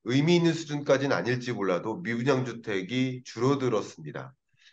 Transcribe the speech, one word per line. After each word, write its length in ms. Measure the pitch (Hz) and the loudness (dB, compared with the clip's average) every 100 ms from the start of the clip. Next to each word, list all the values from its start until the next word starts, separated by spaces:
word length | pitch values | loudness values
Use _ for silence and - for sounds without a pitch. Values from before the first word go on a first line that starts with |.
의미 320 | 104 131 156 175 | -2 2 4 4
있는 160 | 170 | 4
수준까지는 640 | 160 - 147 139 135 139 98 | 2 -4 -4 2 4 4 0
아닐지 380 | 98 127 123 | 0 -2 -2
몰라도 440 | 110 95 87 107 107 | -2 0 0 -2 -6
미분양 420 | 90 117 127 131 123 | -4 -2 2 2 0
주택이 760 | 113 - 101 95 123 131 127 - | -6 -6 -4 -2 -2 -2 -4 -10
줄어들었습니다. 1080 | 113 123 139 127 104 95 - 76 71 65 - _ _ _ | -2 0 2 0 0 -2 -10 -12 -12 -14 -18 _ _ _